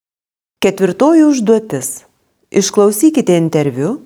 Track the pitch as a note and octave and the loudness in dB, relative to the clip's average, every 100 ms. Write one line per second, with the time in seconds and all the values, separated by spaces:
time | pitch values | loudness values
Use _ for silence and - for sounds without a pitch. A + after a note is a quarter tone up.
0 | _ _ _ _ _ - G3 F#3+ F#3 F3+ | _ _ _ _ _ -4 -4 0 -2 2
1 | C#4 E4 D4+ C4+ G#3 A3+ A3 C#3 - - | 2 4 2 2 0 0 -2 -8 -8 -14
2 | _ _ _ _ _ G3+ F#3+ G#3+ G3+ G#3+ | _ _ _ _ _ -2 -2 2 0 2
3 | D#4 D#4 - F3 D#3+ D#3+ C#3+ B2 D#3 C#4+ | 0 2 0 0 0 -2 -2 -4 -6 -6